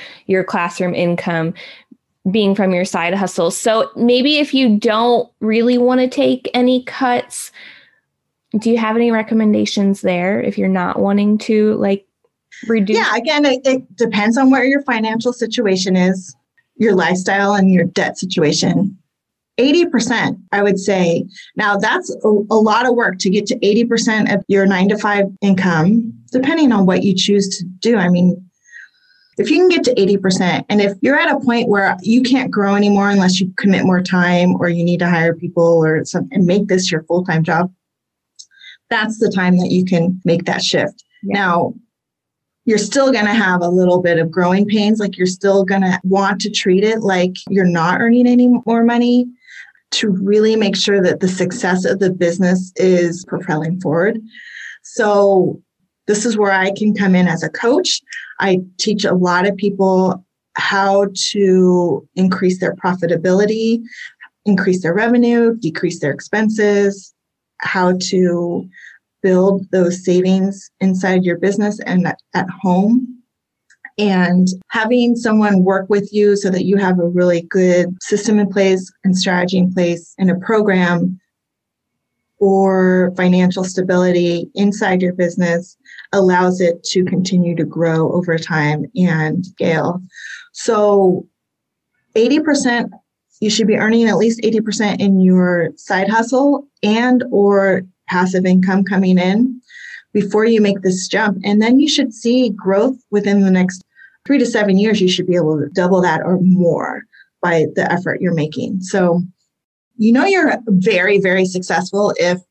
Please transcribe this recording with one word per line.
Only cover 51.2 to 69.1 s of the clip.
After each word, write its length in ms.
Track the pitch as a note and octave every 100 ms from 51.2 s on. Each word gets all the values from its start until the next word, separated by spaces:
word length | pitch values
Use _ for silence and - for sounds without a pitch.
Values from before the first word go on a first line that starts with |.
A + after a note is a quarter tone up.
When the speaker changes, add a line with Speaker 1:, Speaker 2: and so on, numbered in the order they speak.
| F#3
Speaker 2:
success 580 | - F3 - F3+ F#3 F3+
of 140 | G3
the 120 | F#3+
business 640 | F3+ F3 F3+ F#3 F#3 - -
is 480 | F#3 F3+ E3+ E3+ -
propelling 540 | - - D#3 D#3+ F3+
forward. 380 | - E3 G3 A3+ - - - - - -
So 800 | - - G#3+ G3+ G3+ F#3+ D#3+ - _ _ _ _ -
this 180 | G#3 A#3+
is 120 | G#3+
where 140 | G3+
I 200 | F#3+ F#3+ G3
can 180 | G#3+
come 220 | F#3 G3 F3+
in 120 | F3
as 160 | D#3+
a 60 | D#3+
coach. 520 | - A#3 D4+ F4+ - - - - -
I 220 | G3 F#3 F#3 -
teach 280 | A3 G#3+ G3
a 80 |
lot 340 | F#3 F3+ F3 G3
of 80 | G3
people 720 | G3+ F#3+ F#3+ F#3 F#3 F#3 - _ _ -
how 520 | - G3 G3 G3 G3+ G3 -
to 760 | G#3 G3 F#3 F3+ F3+ F3 - - -
increase 440 | F#3 F#3 F#3 F#3
their 160 | E3+ E3+
profitability, 1080 | F#3 F3+ E3+ E3+ F3+ F#3 G#3 A3 A3+ A#3 - - - - - _
increase 380 | G#3 F#3+ F#3+ F#3
their 120 | D#3+
revenue, 600 | F3+ A3+ A#3+ A#3 A#3+ A#3 A#3
decrease 440 | D#3+ D#3+ F3 E3
their 120 | D3
expenses, 1000 | C3+ - G#3 A3 G#3+ G#3 G3+ G3+ G3 - _ _ _ _ _
how 340 | - F#3+ F3+ F#3 F#3
to 580 | F#3 F3+ F3 F3 F3+ F#3 - - - _